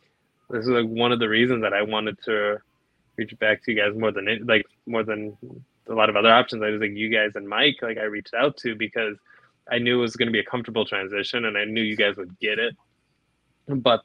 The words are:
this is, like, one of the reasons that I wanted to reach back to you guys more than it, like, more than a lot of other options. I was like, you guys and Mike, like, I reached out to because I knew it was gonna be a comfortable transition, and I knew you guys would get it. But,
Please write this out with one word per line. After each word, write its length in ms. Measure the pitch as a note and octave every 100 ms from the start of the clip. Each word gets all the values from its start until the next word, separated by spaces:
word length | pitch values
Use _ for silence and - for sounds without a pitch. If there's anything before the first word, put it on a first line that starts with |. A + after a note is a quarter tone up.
| _ _ _ _ -
this 140 | B2 A#2
is, 40 |
like, 180 | B2 A2+
one 240 | A2+ A#2+
of 80 | A#2+
the 100 | A2+
reasons 320 | A2 B2 B2
that 120 | G#2+
I 100 | G2+
wanted 380 | G#2 G#2+ G#2+ G2
to 340 | - G#2+ G#2 G#2 - _ _ _ _ -
reach 220 | G#2+ A2+
back 240 | G#2+ G#2
to 80 | -
you 80 | G#2+
guys 160 | G#2 G#2+
more 160 | A2
than 160 | G2 G2
it, 200 | A2+ A#2
like, 180 | A2 - _ -
more 160 | A#2
than 340 | A2 G#2+ G#2+ G#2 - B2 - _ -
a 60 |
lot 160 | A2+ G#2+
of 60 | G#2
other 180 | A2
options. 300 | A#2 A#2+ A#2
I 80 | G#2+
was 100 | G#2+
like, 100 | G#2+
you 180 | G2+ A2
guys 260 | A2 G#2+ G#2
and 120 | G2+
Mike, 300 | G#2+ D3 C3
like, 160 | A#2 A2
I 60 | G#2+
reached 280 | G#2 -
out 240 | A#2 C#3+ -
to 160 | B2
because 420 | A2 A2 B2 A2 G2+ _ - _ _ -
I 60 | A#2+
knew 220 | A#2+ B2
it 20 |
was 140 | A#2+ A#2
gonna 160 | A#2
be 80 | A2+
a 40 |
comfortable 420 | - B2 A#2 A2+ G#2
transition, 600 | G2+ F#2+ G2+ G2 B2 A2+
and 100 | G#2
I 100 | G#2
knew 180 | A2
you 120 | A2 G#2+
guys 220 | G2+ G2+
would 220 | F2+ F#2
get 180 | G#2+ G#2+
it. 180 | A#2 - _ _ _ _ _ _ _ _ -
But, 340 | C#3 A#2+ A2+